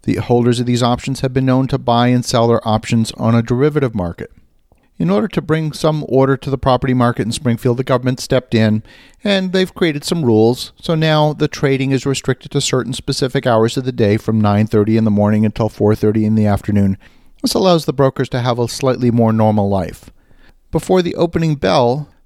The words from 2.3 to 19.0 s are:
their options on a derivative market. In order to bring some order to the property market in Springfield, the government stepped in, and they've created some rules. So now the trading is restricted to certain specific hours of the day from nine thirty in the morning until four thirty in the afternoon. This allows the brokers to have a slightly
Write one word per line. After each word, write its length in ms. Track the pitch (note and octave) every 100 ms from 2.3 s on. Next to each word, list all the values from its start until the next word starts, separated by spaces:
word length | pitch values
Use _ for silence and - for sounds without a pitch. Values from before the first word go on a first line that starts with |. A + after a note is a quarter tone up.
| A#2+ A#2
their 180 | A2+ A2+
options 460 | A2 - A#2+ A2
on 220 | - A2+ A#2
a 60 |
derivative 520 | A2+ B2 D3+ D3 C3+
market. 380 | G#2+ F2 E2+ - - _ _ _ _ _ _
In 120 | E3+
order 180 | G3+ A3
to 140 | -
bring 320 | D3 D#3 D#3
some 320 | - D#3 D#3 -
order 300 | C3 C3+ C3+
to 120 | -
the 80 | C3
property 360 | C3+ B2+ C#3
market 320 | B2+ A#2+ A#2+ G#2
in 80 |
Springfield, 420 | A#2+ C3+ A#2 B2+ A#2+
the 80 |
government 380 | B2+ B2+ B2+ B2
stepped 340 | - C3 - A#2
in, 280 | A2 A2 - - - _
and 300 | G#3+ G3 F#3
they've 240 | F#3 F#3 -
created 300 | F3 C#3+ -
some 180 | E3+
rules. 480 | C3 A2 A2+ B2+ - _
So 160 | - E3
now 380 | D#3+ D#3 D3+
the 160 | C#3+ D3+
trading 420 | - C#3+ C3+ C3+
is 140 | C3+ C#3
restricted 460 | C3 - B2+ -
to 100 | D3
certain 320 | - C3 A#2
specific 520 | C#3 - C#3 C3+ C#3+ C3
hours 300 | A2+ A2+ -
of 80 |
the 80 | B2+
day 240 | B2 G#2+ G#2+
from 240 | - A2
nine 260 | G#2 G#2 G#2+
thirty 300 | A2 G#2 A2
in 80 |
the 80 | A2
morning 340 | G#2 G#2 G#2+ A2
until 220 | - A2
four 260 | - G#2
thirty 300 | G#2+ G#2+ G#2+
in 120 | G#2+ A2
the 100 | G#2
afternoon. 520 | G2 - G2+ G2 F#2+ - _ - -
This 120 | C4
allows 320 | A#3+ F#3+ E3+ D#3
the 80 |
brokers 340 | C3+ C3+ - B2+
to 120 | B2+
have 180 | A#2+ A#2+
a 80 | A#2
slightly 440 | - - -